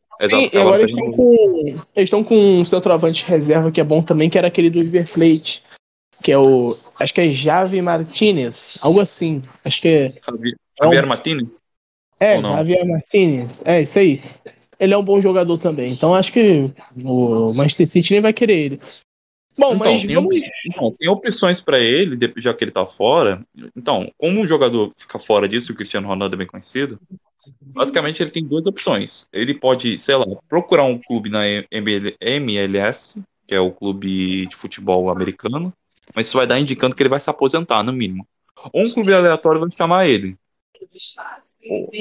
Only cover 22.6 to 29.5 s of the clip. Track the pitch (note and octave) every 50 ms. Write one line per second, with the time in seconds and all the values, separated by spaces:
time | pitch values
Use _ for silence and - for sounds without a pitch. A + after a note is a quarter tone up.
22.6 | A2+ G2+ - - F#2 - - - G2 A2+ C3+ E3+ D3 G#2 F#2+ F#2 A2 _ _ -
23.6 | A#1+ - - B2 A#2+ C#3 C3+ G2 F#2 - - - - E3 F#3+ G#3+ A3 D#3 D#3+ D3
24.6 | C3+ A#2+ A#2 A2+ G#2 G2+ - _ - - - G#2 - - A2 G#2 G2+ G2 G#2+ A#2+
25.6 | B2 - A2+ - G#2 F#2+ - G#2 G2 G2+ F#2+ F#2+ G2+ G2 F#2 F#2 F#2+ F2 - G#2
26.6 | - - - B2+ C#3 C3 A2+ G#2 _ _ F#3+ - _ _ _ _ _ _ - _
27.6 | _ C3+ C#3 D#3 - C#4 C#4 F3 D3+ D3 D#3+ - F3+ D3+ - E3+ D#3+ C3+ C#3+ D#3+
28.6 | E3 F#3+ G3 - - F#3+ C3+ G2+ F#2+ - - - - _ - F#2+ A2 B2+